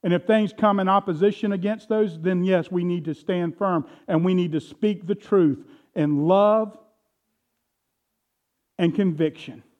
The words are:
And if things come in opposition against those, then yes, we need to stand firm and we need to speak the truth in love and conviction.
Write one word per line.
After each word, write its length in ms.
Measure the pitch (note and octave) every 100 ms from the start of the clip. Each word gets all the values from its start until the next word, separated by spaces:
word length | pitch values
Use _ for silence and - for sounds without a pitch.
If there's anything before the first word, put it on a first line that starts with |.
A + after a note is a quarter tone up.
And 120 | F#3
if 100 | F3
things 300 | - A3 G#3 -
come 220 | G#3+ G3+
in 80 | F#3+
opposition 640 | G3 G3 D#3 G3+ G3+ G#3+
against 380 | G3 G3 A3 -
those, 280 | A3 G#3+ D#3+
then 280 | F3 F3+ F#3
yes, 260 | F3+ D#3
we 140 | F3+ F3
need 180 | F3
to 100 | D#3
stand 440 | C#3+ - F3+ E3+ -
firm 280 | G3+ E3+ - - -
and 160 | D#3+
we 100 | F3+
need 200 | F#3 F3
to 80 | D3+
speak 440 | - - G#3+ G3+ E3+
the 100 | G3+
truth 440 | - G3+ D#3+ C3 - - _
in 340 | - D3+ C#3+ D#3
love 500 | F#3+ G#3 A3 A3 - _ _ _ _ _ _ _ _ _ _ _ _ _ _ _ _ _ _ _ -
and 180 | E3+ G#3
conviction. 680 | F#3+ D3+ D#3+ - - A#2+ _